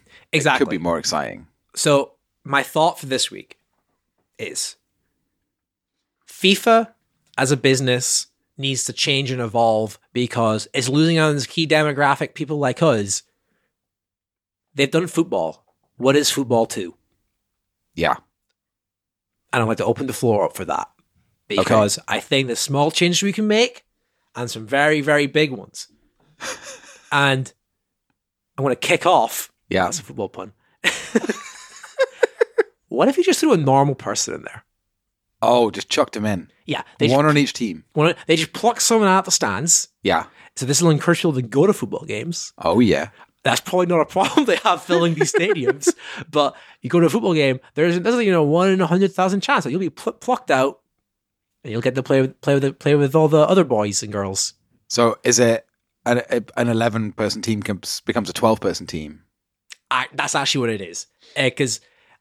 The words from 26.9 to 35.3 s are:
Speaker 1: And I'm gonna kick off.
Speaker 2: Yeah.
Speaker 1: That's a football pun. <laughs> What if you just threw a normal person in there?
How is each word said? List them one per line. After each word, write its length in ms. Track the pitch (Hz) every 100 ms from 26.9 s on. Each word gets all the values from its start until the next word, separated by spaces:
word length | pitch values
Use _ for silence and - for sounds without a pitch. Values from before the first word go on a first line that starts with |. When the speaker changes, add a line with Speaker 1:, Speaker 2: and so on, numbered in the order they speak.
| - _
Speaker 1:
And 380 | 139 139 135 131 - _ _ _ _ _ _ _ _ _ -
I'm 80 |
gonna 100 | 135
kick 300 | 123 - 170 175
off. 460 | 165 113 - - _ _
Speaker 2:
Yeah. 160 | 95
Speaker 1:
That's 160 | 90 151
a 20 |
football 280 | - - 98
pun. 220 | - 95 - _ _
<laughs> 100 | - - - 220 - - - - - - - - 523 - - - - - - _ _
What 200 | 117 196
if 80 | 277
you 80 |
just 160 | 370 320
threw 120 | 311
a 40 | 196
normal 380 | 135 135 143
person 400 | 131 - 110 -
in 80 | 76
there? 220 | - - - _ _ _ _ _ _